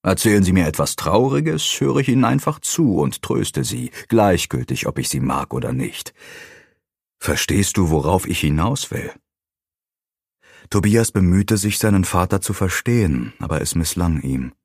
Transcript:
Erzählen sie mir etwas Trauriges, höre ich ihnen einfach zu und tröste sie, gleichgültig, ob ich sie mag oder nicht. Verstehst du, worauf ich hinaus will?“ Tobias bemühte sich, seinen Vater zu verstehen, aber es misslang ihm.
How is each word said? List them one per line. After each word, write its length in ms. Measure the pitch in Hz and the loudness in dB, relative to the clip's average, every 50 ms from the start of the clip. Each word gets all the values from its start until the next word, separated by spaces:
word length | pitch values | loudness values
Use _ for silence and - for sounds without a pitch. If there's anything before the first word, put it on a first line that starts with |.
| - | 0
Erzählen 400 | 92 95 - - 113 104 104 95 | 0 -2 2 2 4 4 4 4
sie 80 | 90 | 4
mir 160 | 92 95 85 | 4 2 2
etwas 300 | 78 78 - 73 - - | 0 0 -2 -4 -4 -4
Trauriges, 800 | - - 76 90 110 127 135 135 - 151 160 160 156 - - - - | -6 -2 0 2 2 2 2 0 0 -2 -2 -4 -4 -4 -4 -4 -2
höre 160 | 135 139 131 139 | -2 0 0 0
ich 100 | 135 135 | 0 2
ihnen 160 | 120 135 123 | 2 2 2
einfach 340 | 113 127 143 - - 151 - | 2 2 0 -2 -2 -6 -4
zu 380 | - - - - 165 123 92 | -8 -6 -2 0 2 2 2
und 240 | 80 73 65 - - | 2 0 -2 -4 -8
tröste 420 | - - - - 156 - - 71 65 | -6 -4 -2 -2 -2 -2 -4 -4 -4
sie, 280 | - - 62 62 - - - - _ | -4 -4 -6 -8 -10 -10 -14 -6 _
gleichgültig, 760 | 113 113 104 101 90 82 - - - 64 62 - 67 - - | 4 4 6 6 4 2 0 -4 -4 -6 -4 -4 -6 -4 -4
ob 140 | - 73 - | -4 -4 -4
ich 80 | 65 | -6
sie 140 | - - 65 | -4 -2 -2
mag 320 | 65 65 64 69 69 _ - | -2 -2 -2 -2 -4 _ -6
oder 180 | 64 60 58 | -6 -4 -4
nicht. 420 | 64 - - - - - - - _ _ - - - - - - - - _ _ _ _ _ _ _ _ _ _ _ _ | -4 -4 -6 -6 -8 -12 -14 -16 _ _ -20 -20 -20 -20 -20 -20 -20 -20 _ _ _ _ _ _ _ _ _ _ _ _
Verstehst 580 | - - 73 69 - - - 101 98 - - | -4 -4 -2 -2 -2 0 0 0 0 0 2
du, 120 | 104 92 80 | 0 2 2
worauf 380 | 80 76 69 78 92 90 - | 2 2 2 2 0 0 0
ich 140 | - 87 - | -2 -4 -2
hinaus 500 | - 73 73 76 82 113 143 - - - | 0 0 2 2 0 0 -2 -4 -6 -8
will?“ 220 | - - - - - _ _ _ _ _ _ _ _ _ _ _ _ _ _ _ _ _ _ _ _ _ _ _ _ _ _ _ - - - - | -8 -8 -8 -10 -14 _ _ _ _ _ _ _ _ _ _ _ _ _ _ _ _ _ _ _ _ _ _ _ _ _ _ _ -20 -20 -12 -2
Tobias 440 | - 104 98 104 104 117 113 - _ | 0 2 2 4 4 4 2 2 _
bemühte 420 | 104 92 87 90 98 101 - 110 | 2 4 6 4 4 4 2 0
sich, 240 | 101 98 104 101 - | 0 0 -2 -2 0
seinen 240 | - 107 101 95 92 | 2 2 4 4 2
Vater 380 | - - 90 90 92 - 95 | 2 2 0 2 2 0 -2
zu 100 | - - | -2 -4
verstehen, 800 | 101 - 98 92 - - - 120 120 120 104 85 69 60 57 55 - _ | -2 -2 -2 -2 -2 -2 -2 0 2 2 2 2 0 -2 -4 -8 -10 _
aber 220 | - 76 78 73 | -6 -4 -4 -2
es 140 | - - - | -2 -2 -2
misslang 440 | 82 78 - - 90 87 85 80 73 | -2 -2 -2 -2 0 0 0 0 -2
ihm. 320 | - 67 65 65 65 64 - _ | -2 -4 -4 -4 -6 -8 -12 _